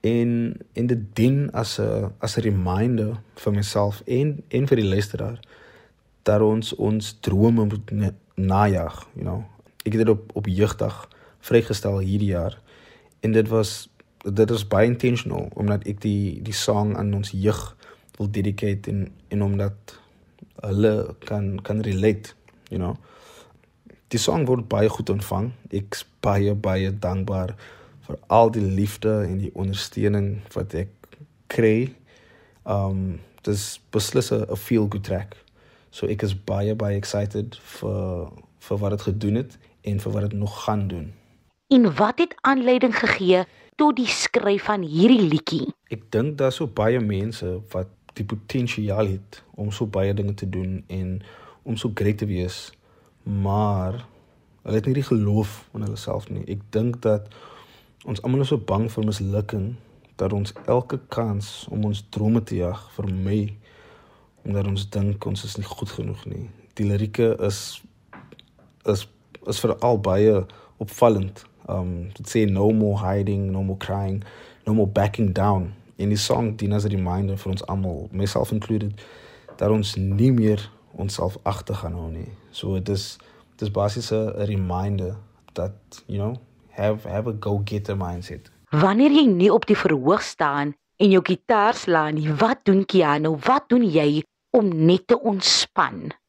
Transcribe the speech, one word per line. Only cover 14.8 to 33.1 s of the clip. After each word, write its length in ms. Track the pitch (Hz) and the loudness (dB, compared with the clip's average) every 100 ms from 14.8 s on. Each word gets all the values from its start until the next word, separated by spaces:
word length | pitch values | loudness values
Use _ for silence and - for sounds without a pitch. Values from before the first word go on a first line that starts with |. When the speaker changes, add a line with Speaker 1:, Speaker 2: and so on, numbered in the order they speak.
| 117 | 4
Speaker 1:
intentional, 640 | 120 127 120 - 87 - | 4 0 0 -4 -6 -6
omdat 320 | - 104 104 104 | -4 -2 0 -4
ek 140 | 104 | -4
die, 420 | 107 101 101 - | -2 0 -2 -4
die 100 | 107 | -8
song 440 | 104 - 107 104 101 | -4 0 0 0 0
aan 180 | 101 | -2
ons 160 | 98 101 | -2 -4
jeug 460 | 98 101 107 - - - - _ - | 0 0 0 -6 -14 -20 -20 _ -6
wil 140 | 104 | -4
dedicate 600 | 101 101 98 104 101 101 | 0 -2 -2 -2 -2 -4
en, 220 | 101 95 - _ | -4 -6 -10 _
en 140 | 101 | -2
omdat 580 | 101 98 98 101 - - _ _ _ _ - - | 0 0 -2 -4 -18 -20 _ _ _ _ -20 -12
hulle 560 | 104 98 110 107 - - | -4 4 4 4 -2 -10
kan, 380 | - 104 98 98 | -8 -4 -4 -4
kan 180 | 101 107 | -4 -4
relate, 540 | 107 95 107 101 - - _ _ - | -2 2 2 2 -6 -20 _ _ -10
you 120 | 90 | -6
know. 160 | 90 92 - - - - - _ _ _ - - _ | -4 -6 -14 -20 -20 -20 -20 _ _ _ -20 -20 _
Die 100 | 117 | -2
song 260 | - 165 | 0 0
word 240 | 131 123 107 | 2 0 0
baie 200 | 104 107 | 2 2
goed 220 | - - | 0 -4
ontvang. 420 | 101 - 95 113 123 - | -4 -2 -4 -4 -8 -8
Ek's 360 | 98 101 - - _ | -8 -6 -12 -14 _
baie, 340 | 110 98 101 | 0 2 2
baie 440 | 101 101 95 95 98 | 0 0 0 -2 -2
dankbaar 580 | 90 95 95 95 92 101 - - - - | -4 -2 -2 -4 -4 -8 -18 -20 -20 -20
vir 140 | - 71 _ | -14 -14 _
al 220 | 113 113 | 4 6
die 120 | 110 | 4
liefde 580 | 98 95 101 - 110 107 | 0 0 -2 -2 0 0
en 140 | 92 95 | 0 -4
die 120 | 98 - | -6 -6
ondersteuning 800 | 95 98 - - 104 104 101 101 - | -4 -4 -6 -2 0 2 -2 -4 -8
wat 220 | - 92 82 | -8 -6 -6
ek 160 | 95 _ - - - _ _ | -8 _ -20 -20 -20 _ _
kry. 420 | - 113 110 131 - _ _ _ _ _ _ - | 2 4 4 0 -8 _ _ _ _ _ _ -4
Um, 520 | 101 98 95 95 | -2 -2 -2 -4